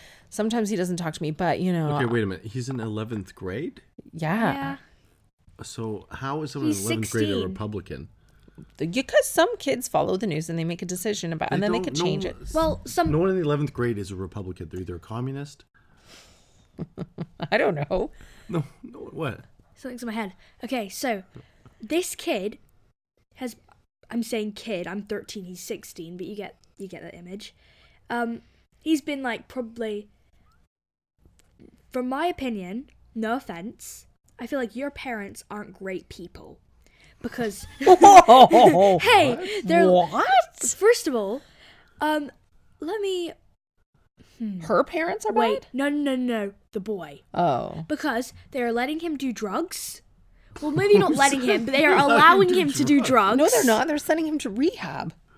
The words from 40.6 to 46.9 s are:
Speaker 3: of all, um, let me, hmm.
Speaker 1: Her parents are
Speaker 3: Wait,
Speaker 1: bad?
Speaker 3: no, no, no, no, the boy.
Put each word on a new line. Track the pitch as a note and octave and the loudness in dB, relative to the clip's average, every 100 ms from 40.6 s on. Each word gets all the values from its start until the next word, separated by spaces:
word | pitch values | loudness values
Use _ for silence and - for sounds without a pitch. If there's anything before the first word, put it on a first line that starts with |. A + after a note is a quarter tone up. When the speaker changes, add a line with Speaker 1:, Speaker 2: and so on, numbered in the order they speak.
| A#3+ - G4+ A#4+ - | -6 2 4 4 2
Speaker 3:
of | B3 | -2
all, | G3 B3+ - _ - - _ - | -4 -6 -12 _ -20 -20 _ -6
um, | D4 D#4 C#4+ - _ _ _ - | -2 -2 -4 -14 _ _ _ -14
let | D4+ G#4+ | -8 -6
me, | G4+ F#4 E4+ - _ _ _ _ _ _ _ _ - - | -4 -6 -8 -12 _ _ _ _ _ _ _ _ -20 -12
hmm. | A3 F#3 | -10 -10
Speaker 1:
Her | D#3+ G3 | -2 0
parents | C#4 E4+ E4 G#4+ G#4+ | 0 -2 -4 -6 -4
are | |
Speaker 3:
Wait, | - D#4+ C5 | 0 0 0
Speaker 1:
bad? | - | -6
Speaker 3:
no, | B3 C#4+ | -6 -4
no, | D4 C#4+ B3+ | -2 -2 -2
no, | B3 A#3 G3+ | -2 -4 -6
no, | G3+ _ | -10 _
the | G#3 | -10
boy. | F#3+ | -8